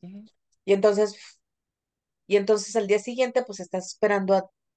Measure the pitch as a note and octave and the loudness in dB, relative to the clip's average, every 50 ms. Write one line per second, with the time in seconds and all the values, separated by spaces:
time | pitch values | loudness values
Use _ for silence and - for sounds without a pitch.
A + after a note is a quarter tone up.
0 | F3 F3+ G3 G3+ G#3+ - _ _ _ _ _ _ - G3 G3 G3 G#3 G#3+ G3+ G#3 | -20 -20 -20 -20 -20 -20 _ _ _ _ _ _ 0 0 0 4 4 2 4 4
1 | G#3+ G3+ - - - - _ _ _ _ _ _ _ _ _ _ _ _ _ _ | 0 -2 -2 -12 -20 -20 _ _ _ _ _ _ _ _ _ _ _ _ _ _
2 | _ _ _ _ _ - G3 G3+ G3 G#3 G#3+ G#3 G3+ - - A3+ G#3 F#3+ G#3 G3+ | _ _ _ _ _ 0 0 0 2 2 0 0 0 -2 -4 -2 0 0 0 0
3 | G3+ B3 A#3+ B3+ B3+ A#3+ A#3+ B3+ B3 - G3 F#3+ F3+ - - F#3 F#3 - - - | 0 -6 -4 -2 -2 0 0 -4 -4 -4 -12 -14 -12 -8 -8 -8 -8 -10 -6 -2
4 | G#3+ G#3 G3+ G3 F#3+ F#3 G3 F#3+ F#3+ - _ _ _ _ _ | 0 0 0 0 2 2 2 2 0 -4 _ _ _ _ _